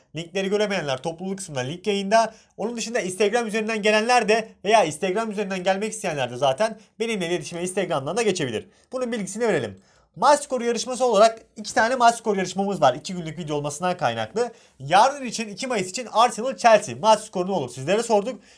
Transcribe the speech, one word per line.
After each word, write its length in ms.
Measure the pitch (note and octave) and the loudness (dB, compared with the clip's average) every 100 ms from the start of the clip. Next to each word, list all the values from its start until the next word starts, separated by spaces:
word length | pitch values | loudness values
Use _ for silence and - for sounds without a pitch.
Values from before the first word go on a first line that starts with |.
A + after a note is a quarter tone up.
| _ D3 | _ -12
linkleri 320 | E3+ G3 F#3+ | -8 -4 -2
göremeyenler, 540 | G#3 G#3+ G3 D3 C3 | 0 0 0 -2 -4
topluluk 360 | E3+ D#3+ F#3+ F#3+ | -4 -8 -8 -8
kısmında 220 | - C#3 | -8 -6
link 260 | B2+ F3 G#3+ | -6 -6 -4
yayında. 480 | G3+ G3 A3+ A3 - _ - | -2 2 2 2 -4 _ -10
Onun 200 | G#3 A#3 | -8 -6
dışında 240 | G#3+ A#3 | -6 -4
Instagram 460 | F3+ F3+ G#3 A#3+ A3+ | -4 0 2 2 -2
üzerinden 360 | A3 G#3+ A3 | -4 -4 0
gelenler 460 | G#3 G#3+ A3+ B3 G#3 | 2 2 4 2 4
de 200 | A3 - - | 2 0 -8
veya 200 | F#3+ A3 | 2 4
Instagram 460 | E3+ D3 F#3+ F#3+ A3+ | 4 0 -2 -2 -2
üzerinden 340 | G3+ G3 F#3+ | -4 -4 -2
gelmek 280 | F3+ G3 G#3+ | 0 0 -2
isteyenler 380 | G#3+ F#3 D3 B2 | -6 -6 -2 -4
de 60 | B2 | 0
zaten 420 | C3+ C3+ A3 A3 - - | 0 2 -2 -4 -18 -8
benimle 260 | A3+ G#3+ E3+ | -4 -2 -2
iletişime 360 | F3+ - E3+ | -2 -4 -8
Instagram'dan 540 | F3+ G3+ E3+ D#3 C#3 G3+ | -6 -4 -2 -2 -2 -2
da 60 | |
geçebilir. 460 | A3 F3+ C3+ G#2+ - _ _ | 0 0 -2 -4 -8 _ _
Bunun 200 | B3+ B3 | -6 -4
bilgisini 360 | A#3 F#3+ G#3 A#3 | -4 -6 -2 0
verelim. 320 | D#3+ A2 G2 _ _ _ - | 0 -2 -10 _ _ _ 0
Maç 240 | B3+ D4 | 4 4
skoru 240 | - B3+ | 2 -4
yarışması 400 | A#3 A3+ B3 A#3+ | -2 -4 -4 -2
olarak 380 | B3 G3+ A3+ A3+ _ - | 2 6 6 4 _ -16
iki 180 | G#3 | -4
tane 200 | - A3+ | 0 0
maç 200 | B3+ A#3 | 4 4
skoru 240 | A#3 A3 G3 | 4 -2 -2
yarışmamız 420 | F3+ F#3+ G3 F3+ | -2 -4 -4 2
var. 140 | C#3 | 2
İki 200 | D3 - | 2 -6
günlük 240 | F3+ D#3+ D3+ | -10 -8 -10
video 180 | D3+ D3 | -6 -4
olmasından 400 | D3 D3 F3+ F3+ | -4 -4 -4 0
kaynaklı. 560 | C3 A2+ A2 G#3+ A#3+ - _ _ | -2 -2 -4 -4 -4 -6 _ _
Yarın 460 | C#3 F3+ C4 C#4+ | 2 6 6 2
için, 240 | B3 - A3 | -8 -8 -8
iki 180 | G3+ C4 | -8 -4
Mayıs 220 | A3+ F3+ | -4 -4
için 200 | - A3 | -6 -2
Arsenal 440 | - A#3+ - B3+ - | 2 2 2 -6 2
Chelsea 380 | A#3+ A3 - A#2+ | 6 6 4 -2
maç 240 | G#3+ G#3+ | 4 4
skoru 280 | - F#3 F3+ | 2 -6 -2
ne 40 | |
olur 180 | F#3+ B2 | -2 -4
sizlere 320 | - C3+ G#3 | -6 -2 0
sorduk. 380 | A#3 G#3 G3+ A3 _ | 2 0 0 -10 _